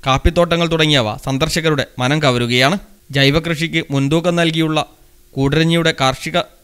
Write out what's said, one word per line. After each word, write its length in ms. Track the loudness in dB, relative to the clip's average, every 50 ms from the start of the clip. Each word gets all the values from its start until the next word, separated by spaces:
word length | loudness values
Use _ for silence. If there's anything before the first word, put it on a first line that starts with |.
| -2
കാപ്പിത്തോട്ടങ്ങൾ 640 | 0 0 2 2 0 2 2 2 2 2 0 0 0
തുടങ്ങിയവ 380 | 0 2 2 4 4 2 2 0 -4 -8 -6
സന്ദർശകരുടെ 600 | -4 -2 -2 -2 -2 -2 -2 -2 -2 -2 -2 -4 -6 -6 -4
മനം 180 | -2 -2 0 0 0
കവരുകയാണ്. 540 | 0 0 0 0 0 2 2 2 2 0 -2 -6 -12 -20 _ _ -6 -2 0
ജൈവകൃഷിക്ക് 680 | 2 2 2 0 0 -2 -4 -4 -4 -4 -4 -4 -4 -2 -2
മുൻതൂക്കം 420 | 0 0 2 0 0 0 0 0 0
നൽകിയുള്ള 480 | 0 0 0 0 -2 0 -2 -2 -4 -6 -10 _ -20 -20 _ _ _ _ -4
കൂടരഞ്ഞിയുടെ 580 | -2 0 0 2 2 2 2 2 2 2 0 0 0
കാർഷിക 360 | 0 -2 -2 -2 -6 -4 -4 -4 -4 -6 _ _